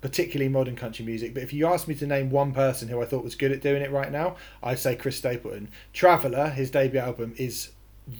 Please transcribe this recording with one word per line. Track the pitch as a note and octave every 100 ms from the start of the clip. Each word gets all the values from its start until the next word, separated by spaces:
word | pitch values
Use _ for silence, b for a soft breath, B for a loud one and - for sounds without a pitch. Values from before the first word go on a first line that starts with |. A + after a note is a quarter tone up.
particularly | C3 - - C#3+ C3+
modern | C3+ B2+ A#2+
country | A#2 A2+
music. | A2+ A2+ A#2
But | C3
if | B2+
you | D3 E3
asked | F3 D#3
me | C#3
to | C#3+
name | C#3 C3+
one | C#3 C#3
person | C3 C3+ C3 A2+
who | A#2+
I | A#2
thought | B2+
was | A#2+ -
good | C3+
at | C#3
doing | C#3+ C#3
it | C#3
right | C#3 C3+
now, | C#3+ F3 - B B
I'd | A#2+ B2+
say | C3+ B2
Chris | C3+ -
Stapleton. | B2+ A#2+ G#2 G2+ A2 B B
Traveller, | - F3+ E3+ C3+ B2+ D3+
his | C#3 C3
debut | C#3+ C3 C3
album, | B2 A#2 A2+ A2+
is | B2 - - - - - - A#2